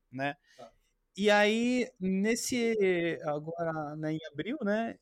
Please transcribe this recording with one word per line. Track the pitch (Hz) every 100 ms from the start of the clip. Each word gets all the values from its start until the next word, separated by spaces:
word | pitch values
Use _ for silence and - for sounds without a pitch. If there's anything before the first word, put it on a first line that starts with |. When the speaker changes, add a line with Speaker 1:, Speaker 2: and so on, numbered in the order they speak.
| _
Speaker 1:
né? | 131 143 143 _ -
Speaker 2:
Tá. | - _ _ _ _
Speaker 1:
E | 190 202
aí, | 208 208 226 240 247 - -
nesse, | 185 190 214 233 - 247 233 220 190 175 170 156 156
agora, | 151 156 170 165 156 147 156
né, | 156
em | 156 -
abril, | 147 202 302
né, | 202 214 226 -